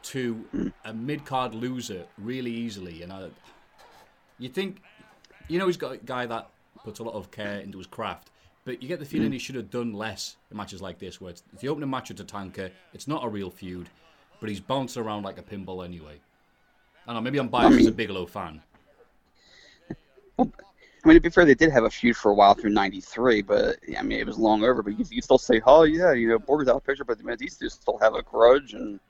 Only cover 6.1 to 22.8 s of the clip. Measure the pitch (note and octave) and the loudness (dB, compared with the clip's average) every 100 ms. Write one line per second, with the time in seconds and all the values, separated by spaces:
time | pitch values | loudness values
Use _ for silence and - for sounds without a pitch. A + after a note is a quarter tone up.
6.1 | B2+ A#2+ A2+ - _ _ _ - G#2+ A2+ | -8 -6 -8 -10 _ _ _ -18 -12 -10
7.1 | G#2+ F#2 - G#2 G2+ F#2+ G2 F2+ - G#2+ | -10 -14 -12 -10 -8 -12 -16 -16 -10 -10
8.1 | E2+ _ _ _ _ - B2 B2+ F3 C3+ | -10 _ _ _ _ -14 -14 -10 -12 -6
9.1 | D#3 - C3 - C3 G#2 B2 A#2+ G#2 A2 | -2 -2 -4 -8 -10 -8 -6 -6 -6 -10
10.1 | G#2 - - _ G#2+ G2 G2 F#2+ F2 F#2 | -10 -14 -16 _ -14 -14 -12 -14 -14 -16
11.1 | - F#2 F2 _ G2 B2 D3+ C#3 C3 - | -16 -18 -18 _ -12 -8 -6 -6 -8 -10
12.1 | G#2 G2 G2+ F#2+ - F#2 - _ G2 - | -16 -14 -12 -12 -12 -12 -14 _ -18 -8
13.1 | D3+ B2 G#2+ F#2+ - F#2 F2+ F2 _ _ | -6 -6 -8 -10 -12 -12 -12 -14 _ _
14.1 | _ _ _ A2 G2+ - C3+ B2+ - A2 | _ _ _ -10 -10 -6 -6 -6 -8 -8
15.1 | G#2 G2+ F#2 - G2+ F#2 F#2 F2 F2 D2+ | -6 -8 -14 -14 -14 -12 -12 -12 -14 -18
16.1 | D2 _ _ _ _ _ _ _ _ - | -20 _ _ _ _ _ _ _ _ -12
17.1 | A#2 A#2+ C#3 B2 B2 A#2 B2 A2+ A2 G#2+ | -8 -4 -4 -2 2 6 6 6 2 -6
18.1 | F#2+ F2 G#2 E2+ D#2 _ _ _ _ _ | -6 -8 -10 -12 -14 _ _ _ _ _
19.1 | _ _ _ _ _ - _ _ E4+ _ | _ _ _ _ _ -20 _ _ -18 _
20.1 | _ _ - C4 - - _ _ _ - | _ _ -2 -2 -2 -20 _ _ _ 8
21.1 | D#3+ E3+ F#3 E3+ C3+ D#3+ C3+ A2 - A#2+ | 8 8 6 8 8 6 6 2 2 0
22.1 | A2+ G#2+ G2+ G2+ G2+ G#2+ G#2 | 2 2 8 8 6 2 0